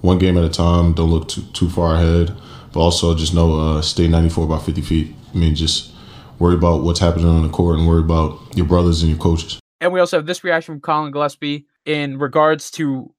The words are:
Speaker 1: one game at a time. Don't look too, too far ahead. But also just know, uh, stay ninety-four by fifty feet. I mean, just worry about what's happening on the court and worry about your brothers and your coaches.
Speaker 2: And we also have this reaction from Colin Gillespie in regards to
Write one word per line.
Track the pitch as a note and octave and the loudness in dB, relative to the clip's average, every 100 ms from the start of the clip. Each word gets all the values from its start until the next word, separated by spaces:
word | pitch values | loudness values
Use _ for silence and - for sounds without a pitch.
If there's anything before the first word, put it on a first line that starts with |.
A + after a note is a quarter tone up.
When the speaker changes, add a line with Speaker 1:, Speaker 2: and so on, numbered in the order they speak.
Speaker 1:
one | F2+ F2+ | 4 4
game | F#2 F2+ | 4 2
at | |
a | E2 | 2
time. | - E2+ F2 E2+ | 2 2 4 4
Don't | D#2+ E2 | 2 2
look | E2 - | 0 -2
too, | - - | -10 -12
too | - F2 | -4 -2
far | F2 E2+ | 0 0
ahead. | D#2+ E2 E2+ E2+ - - - - | 2 2 2 0 -4 -16 -20 -10
But | - | 0
also | E2+ E2+ E2+ | 0 2 0
just | E2 D#2+ | 0 0
know, | E2+ E2 D#2 | 2 2 2
uh, | D#2 D#2 | 0 -2
stay | D#2 - E2+ | -2 0 2
ninety-four | E2 E2 E2 D#2 | 2 2 0 -2
by | D#2+ | -4
fifty | - D#2+ | -4 -6
feet. | D2 D#2+ D2+ - - | -2 -2 -2 -10 -8
I | F2+ | -2
mean, | E2 | 0
just | D#2 D#2+ - - - - - - - | 0 -2 -4 -8 -20 -20 -20 -20 -2
worry | E2+ | 0
about | F2 F2 D#2+ | 2 2 2
what's | D2+ E2+ | 0 0
happening | F2 E2 E2+ | 0 2 2
on | E2 | 2
the | D#2+ | 0
court | - F2 D#2+ | 0 0 2
and | E2 | 2
worry | E2 | 2
about | D#2+ E2 D#2 - - | 2 0 -2 -6 -8
your | - D#2+ | -4 0
brothers | F2 F2 E2 | 2 2 2
and | E2 | 0
your | D#2 | 0
coaches. | F2 E2 - - _ _ | 0 0 -4 -14 _ _
Speaker 2:
And | F3 | -2
we | F3+ | 0
also | F3 E3+ | 0 0
have | D3+ | -4
this | F3 | -8
reaction | F3+ E3 E3 | -2 -4 -4
from | D3+ | -12
Colin | D#3 D3+ D3+ | -2 -2 -2
Gillespie | C#3+ D3 - D3 D3 _ _ - | -2 -4 -4 -8 -8 _ _ -6
in | D3+ C#3+ C3+ | -4 -4 -4
regards | C#3+ D#3 D3+ D#3 - | -2 2 2 0 -4
to | - D3+ C3 - | -6 -4 -4 -8